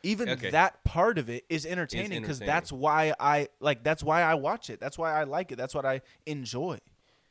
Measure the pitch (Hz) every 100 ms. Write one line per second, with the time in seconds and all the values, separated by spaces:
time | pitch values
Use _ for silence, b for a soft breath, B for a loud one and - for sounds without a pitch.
0 | 185 214 226 127 98 156 185 - - 165
1 | 214 180 117 120 - 160 160 180 156 117
2 | 104 117 110 135 107 165 170 135 151 156
3 | 156 - 143 147 143 - 147 117 143 160
4 | 147 170 160 160 147 233 - 107 139 -
5 | 160 156 143 160 185 123 127 147 135 135
6 | - b 156 147 113 123 175 123 _ _
7 | b b b